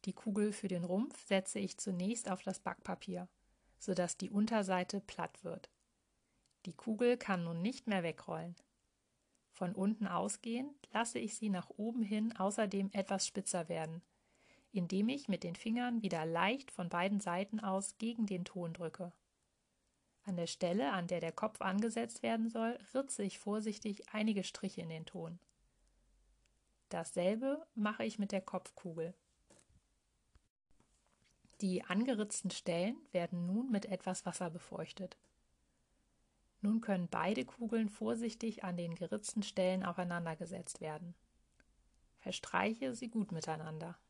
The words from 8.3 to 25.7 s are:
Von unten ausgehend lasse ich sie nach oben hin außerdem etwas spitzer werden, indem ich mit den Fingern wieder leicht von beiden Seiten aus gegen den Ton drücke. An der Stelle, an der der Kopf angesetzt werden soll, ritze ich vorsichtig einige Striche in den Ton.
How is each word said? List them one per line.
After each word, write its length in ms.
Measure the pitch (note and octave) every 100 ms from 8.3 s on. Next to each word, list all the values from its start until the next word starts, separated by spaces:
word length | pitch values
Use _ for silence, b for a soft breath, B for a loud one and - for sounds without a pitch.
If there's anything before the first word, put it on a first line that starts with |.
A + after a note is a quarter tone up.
| E3 E3+ F3 - _ _ _ _ _ _ _ _
Von 240 | - F3
unten 320 | F3+ G3 A3 G3+
ausgehend 680 | F3 G3+ - A3+ A#3 C#4 C#4+ -
lasse 260 | G#3+ A3+ A#3+
ich 180 | A3 -
sie 120 | A3
nach 220 | F#3 -
oben 320 | - G#3+ A#3+
hin 340 | G#3 G#3+ A3 -
außerdem 540 | F#3+ G3+ G#3+ G3 G3
etwas 340 | G3+ F#3+ G3 -
spitzer 420 | - G3 F3+ E3
werden, 340 | E3 D#3+ E3 - b b b b b b
indem 360 | G3+ F3 F#3+ A3
ich 200 | C#4 C#4
mit 140 | F3+
den 140 | F3 F3
Fingern 460 | A3+ A#3 B3 A#3
wieder 240 | G3+ E3+ D#3+
leicht 440 | E3 F#3 C4+ -
von 180 | - F3
beiden 320 | F3 F#3 G3+
Seiten 400 | G3 F3 G3+ A3
aus 360 | G#3 F#3+ G3 -
gegen 300 | A3+ A#3+ G#3
den 180 | F#3
Ton 300 | F3+ F#3 E3+
drücke. 380 | E3 E3 - F3 - _ _ _ _ _ _ _ _ _ _
An 120 | - F3
der 100 | E3+
Stelle, 460 | - F3 F#3+ C4+
an 140 | G3 F3
der 140 | F3
der 120 | E3
Kopf 280 | - A3 -
angesetzt 640 | F#3+ G3 A3+ A#3 A3+ -
werden 260 | A#3 A3+ A3+
soll, 280 | A3+ A3+ A#3+ -
ritze 300 | C4 C#4 -
ich 160 | G3+ -
vorsichtig 720 | - G#3 G#3+ G#3 G#3+ G3+ -
einige 300 | G#3+ A3 G3+
Striche 380 | F#3+ - F#3+ -
in 80 | E3+
den 180 | D#3+ E3
Ton. 320 | F3+ E3 F3 _ _ _